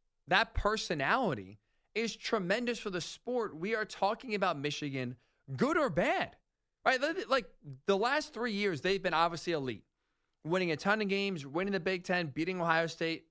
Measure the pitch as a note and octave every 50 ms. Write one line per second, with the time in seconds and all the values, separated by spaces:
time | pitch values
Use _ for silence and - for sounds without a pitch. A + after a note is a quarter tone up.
0 | _ _ _ _ _ C#3+ F3 G3+ A3 - - - - G3+ A3 G#3 - - F3 C#3+
1 | C3+ D3+ G#3 C4+ B3+ F3 C3 G#2 F#2 F#2+ G#2+ - _ _ _ _ _ _ - G#3+
2 | A#3 G#3+ - - - - A#3 G#3 F3+ F3 G3+ B3 A#3+ A#3+ A#3 - - G#3 F3+ E3+
3 | - - - - - A#3+ B3+ B3 A3 F3+ - D#3+ F3+ G#3+ A3+ G#3+ G#3+ - - -
4 | G3 G3 A3+ A3+ - B3+ G#3 G3 G3 F3+ D#3+ C#3+ C3+ D3 D3 - D3+ C#3+ C3+ C3
5 | B2+ B2 B2+ - _ _ _ _ _ - C3+ B2 A3 C#4+ E4+ E4+ D4 A3 C#3+ E3
6 | G#3+ D4 F#4+ F4 - - - _ _ _ _ _ _ _ _ _ - A#3 C4 B3
7 | C#4 D#4 E4 F#4 - F#3+ C4 C4 F#3 - - - - D3 C3 C3 - - G3 F#3+
8 | A3+ B3 C#4+ D#4 D4 - - A3 A#3+ A#3+ G3+ G3+ G#3 G3 E3 C3 - F3+ G3 F#3+
9 | F#3 F3+ D#3 D#3 E3 E3+ E3 D3+ - F3 E3 D3 C3+ B2+ A2 - _ _ _ _
10 | _ _ _ _ _ _ _ _ - D#3 F3 F#3 F#3 E3+ D3+ D3 - G3 G#3+ A3
11 | G#3+ F#3+ G3 G3 G3 G3 F#3+ D3+ C3+ C3+ C#3 E3+ F#3+ G3+ G3 F#3+ E3 F#3+ F#3+ F3+
12 | - - F3+ F3+ F3 D3 B2 D3+ E3 F3 F#3 F3+ E3 E3+ D#3+ E3 E3+ D#3+ - -
13 | E3+ E3 D#3+ - - _